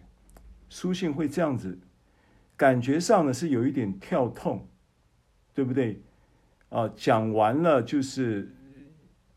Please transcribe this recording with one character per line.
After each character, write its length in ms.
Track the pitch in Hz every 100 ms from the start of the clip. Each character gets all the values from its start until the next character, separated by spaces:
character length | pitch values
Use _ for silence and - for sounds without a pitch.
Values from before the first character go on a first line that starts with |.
| - _ _ - - - -
书 240 | - 180
信 180 | 180 170
会 160 | 143 147
这 140 | 175
样 160 | 156 123
子， 220 | 95 90 - _ _ _ _ _ _ -
感 240 | 139 123
觉 180 | 120 156
上 260 | 175 208 143
呢 80 |
是 160 | 120 170
有 160 | 120 131
一 60 |
点 260 | 143 104 95
跳 300 | - 165 117
痛， 400 | - 170 107 - _ _ _ _ _ _ _ _
对 100 | -
不 100 | 127
对？ 280 | 123 113 95 - _ _ _ _ _ _
啊， 220 | 117 107 -
讲 360 | 139 113 110
完 280 | 107 107 143
了 200 | 170 135
就 200 | 117 143
是， 500 | 135 135 120 101 98 - - - - - _ _ _